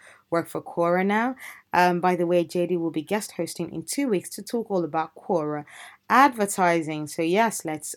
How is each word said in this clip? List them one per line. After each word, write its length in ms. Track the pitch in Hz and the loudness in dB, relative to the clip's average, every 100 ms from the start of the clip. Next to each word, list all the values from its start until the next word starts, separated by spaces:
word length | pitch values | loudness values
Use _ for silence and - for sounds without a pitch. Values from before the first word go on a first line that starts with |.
| - - _ | -20 -20 _
work 180 | 165 160 | -4 -2
for 120 | - | -8
Quora 460 | - - 170 180 196 | -6 -2 2 2 2
now. 300 | 214 240 254 - - _ | 0 0 -4 -12 -20 _
Um, 280 | 175 180 175 | 2 4 4
by 160 | 180 180 | 2 2
the 100 | 170 | 2
way, 160 | 175 | 2
J 240 | 170 180 170 | 2 -2 0
D 100 | 180 | -2
will 140 | 165 | -2
be 120 | 156 | -4
guest 320 | 151 208 208 - | -4 -4 -4 -6
hosting 360 | 165 - 165 | -6 -6 -8
in 120 | 160 | -8
two 240 | 165 - 277 | -6 -2 0
weeks 220 | 185 - | -2 -4
to 120 | - | -12
talk 260 | 208 233 220 | -6 -6 -2
all 140 | 196 | -2
about 320 | 160 160 160 | -2 -4 -6
Quora 500 | - - 175 151 147 147 - - - - | -8 -2 -2 0 -6 -8 -18 -20 -14 2
advertising. 920 | 226 277 233 202 - 180 170 151 156 151 | 6 6 4 -2 2 4 4 0 -6 -6
So 160 | - | -2
yes, 420 | 165 190 226 - | 0 2 2 -2
let's 300 | 160 156 - | -6 -6 -8